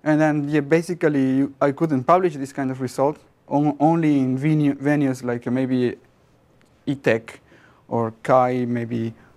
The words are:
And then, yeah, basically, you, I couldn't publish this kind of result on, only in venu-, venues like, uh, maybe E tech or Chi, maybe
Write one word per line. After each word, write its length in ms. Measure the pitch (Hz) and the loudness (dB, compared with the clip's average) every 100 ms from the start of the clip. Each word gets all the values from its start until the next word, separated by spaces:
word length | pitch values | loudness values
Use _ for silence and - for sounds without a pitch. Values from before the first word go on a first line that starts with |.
And 160 | 151 151 | 0 2
then, 280 | 156 147 143 | 2 0 0
yeah, 120 | 151 | -2
basically, 760 | 139 160 170 175 160 147 131 131 | 2 0 0 -2 0 2 2 2
you, 160 | 139 - | 0 0
I 120 | 143 | -2
couldn't 320 | 135 165 135 | 0 -2 0
publish 300 | 123 180 180 | 4 4 2
this 180 | 147 135 | -4 -10
kind 180 | - 135 | -6 -6
of 100 | 131 | -6
result 380 | 127 - 139 156 _ _ - | -8 -2 -2 -2 _ _ -4
on, 280 | 143 147 143 | 0 0 2
only 400 | 151 165 156 143 | 2 2 2 2
in 180 | 131 131 | 0 0
venu-, 360 | 147 156 147 | 0 2 0
venues 500 | 139 139 147 139 127 | 0 -2 0 0 -2
like, 240 | 123 120 120 | -4 -6 -4
uh, 20 | |
maybe 460 | 127 131 127 120 - _ _ _ _ _ _ _ _ - | -2 0 0 -2 -4 _ _ _ _ _ _ _ _ -8
E 80 | |
tech 460 | 139 - 113 113 - _ - _ _ - | -4 0 -2 -4 -20 _ -20 _ _ -6
or 240 | 117 113 113 | -4 -4 -6
Chi, 420 | - 131 127 127 | 2 4 4 0
maybe 480 | 120 120 117 117 113 113 - | -2 -4 -4 -6 -6 -10 -20